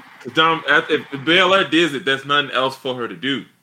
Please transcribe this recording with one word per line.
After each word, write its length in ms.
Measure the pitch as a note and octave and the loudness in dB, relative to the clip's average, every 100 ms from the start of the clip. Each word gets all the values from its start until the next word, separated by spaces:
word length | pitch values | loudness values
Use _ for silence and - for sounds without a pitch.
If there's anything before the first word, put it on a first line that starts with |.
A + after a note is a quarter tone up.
| - - B2 | -20 -18 -4
Dom-, 320 | D3+ D#3+ D#3+ C3+ | 2 2 2 2
if, 220 | D3+ D#3+ D3 - | 2 2 -4 -4
if 120 | C3+ D3+ | -6 0
Belair 380 | F3+ F#3 G3 D3 | 2 4 2 2
does 240 | D#3+ E3 | 0 0
it, 140 | C3+ C3+ | -2 -2
there's 180 | C3+ | -4
nothing 260 | C#3 C#3+ C#3 | 0 0 0
else 240 | B2 C3 C3 | -2 -2 -4
for 180 | C3 | -8
her 120 | B2+ A2 | -6 -8
to 100 | F2 | -6
do. 280 | C3 B2+ - _ | -6 -6 -8 _